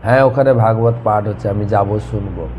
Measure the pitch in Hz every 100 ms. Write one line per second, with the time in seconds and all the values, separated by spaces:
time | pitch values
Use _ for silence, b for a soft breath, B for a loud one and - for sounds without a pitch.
0 | 107 127 135 123 135 123 110 113 117 117
1 | 110 107 104 101 104 101 101 104 101 104
2 | - 107 98 90 78